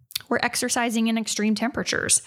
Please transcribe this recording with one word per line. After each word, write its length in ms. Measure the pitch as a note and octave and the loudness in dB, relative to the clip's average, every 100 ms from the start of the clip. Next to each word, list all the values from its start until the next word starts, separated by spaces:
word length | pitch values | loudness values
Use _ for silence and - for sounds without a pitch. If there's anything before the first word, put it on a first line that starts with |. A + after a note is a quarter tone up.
| - - - | -12 -10 -2
we're 100 | A#3+ | 0
exercising 640 | A#3+ - B3 B3+ A#3+ A3+ A3+ | 0 -2 -2 0 0 2 2
in 100 | A3+ | 0
extreme 360 | A3 - G#3+ | -2 0 0
temperatures, 680 | G#3 A#3 - - - - - | 2 0 -2 -2 0 2 0